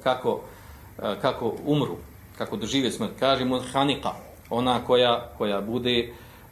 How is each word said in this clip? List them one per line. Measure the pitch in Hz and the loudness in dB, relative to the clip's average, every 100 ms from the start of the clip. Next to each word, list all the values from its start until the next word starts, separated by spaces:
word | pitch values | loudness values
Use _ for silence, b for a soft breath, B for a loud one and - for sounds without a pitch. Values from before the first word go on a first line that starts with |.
kako, | 135 127 120 104 B B B B B - | 0 0 0 -2 B B B B B -6
e, | 107 98 | -4 0
kako | 135 - 117 - 147 | -2 0 -2 -2 0
umru, | 147 113 85 - - - - | 2 2 -4 -12 -18 -16 -8
kako | 110 104 | -6 -4
dožive | 107 139 123 | 0 2 0
smrt. | 95 107 - | 0 -6 0
Kaže, | 135 135 127 | 2 4 2
„Munhanika”, | 127 127 135 143 127 101 - - - - | -2 0 2 2 2 -2 -6 -14 -16 -4
ona | 117 127 120 - | 0 2 0 4
koja, | 123 123 117 - - | 6 6 4 -2 -4
koja | 107 101 | -2 -2
bude, | 104 120 123 120 117 B B B B | -2 -2 0 0 -2 B B B B